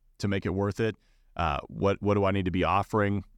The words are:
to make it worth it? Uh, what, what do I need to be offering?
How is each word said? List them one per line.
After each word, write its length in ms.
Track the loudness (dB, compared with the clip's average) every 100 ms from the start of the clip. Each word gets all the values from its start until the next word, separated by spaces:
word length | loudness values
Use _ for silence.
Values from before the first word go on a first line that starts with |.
| _ -6
to 80 | -2
make 180 | -2 -2
it 60 |
worth 280 | -2 -2 0
it? 160 | -2 -2 _ _ _ -4
Uh, 240 | -2 -2 -6
what, 340 | -2 0 0
what 120 | 0
do 120 | 2 2
I 60 |
need 140 | 2 0
to 60 |
be 120 | 0
offering? 600 | 2 2 0 0 0 -2 -6